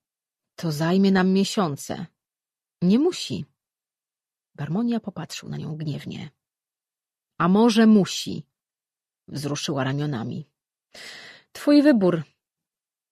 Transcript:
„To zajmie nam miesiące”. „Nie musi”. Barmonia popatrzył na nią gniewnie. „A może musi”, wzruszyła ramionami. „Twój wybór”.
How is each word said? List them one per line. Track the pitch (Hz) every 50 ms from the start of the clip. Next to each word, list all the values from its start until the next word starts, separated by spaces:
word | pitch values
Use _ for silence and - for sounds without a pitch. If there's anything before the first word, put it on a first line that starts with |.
| _ _ _ _ _ _ _ _ _ _ _
„To | - 175 165
zajmie | 147 143 160 165 180 190 196 196
nam | 190 185 185 190
miesiące”. | 190 190 196 - - 220 185 151 139 - - - 71 - 170 - _ _ _ _ _ _ _ _ _ _ _ _ _ _
„Nie | 175 180 208 254
musi”. | 311 370 - - - - 107 170 143 - _ _ _ _ _ _ _ _ _ _ _ _ _ _ _ _ _ _ _ _ _
Barmonia | - 143 143 160 214 240 233 233 220
popatrzył | - 196 - 165 160 - - - - 160
na | 147
nią | 147 147 151 151
gniewnie. | 151 156 151 139 143 - - - - - 156 - _ _ _ _ _ _ _ _ _ _ _ _ _ _ _ _ _ _ _ _ -
„A | 165 175
może | 190 208 233 240 196 226 226
musi”, | 220 214 202 175 - - - - - 170 170 - _ _ _ _ _ _ _ _ _ _ _ _ _ _ _ _ -
wzruszyła | - 135 147 139 143 - - - 143 135 131
ramionami. | 160 143 143 147 151 139 110 117 120 - 180 151 - _ _ _ _ _ _ _ _ - - - - - - - - - - _ _
„Twój | - - - 294 294 294
wybór”. | 269 302 269 214 190 175 170 165 143 - _ _ _ _ _ _ _ _ _ _ _ _ _ _ _ _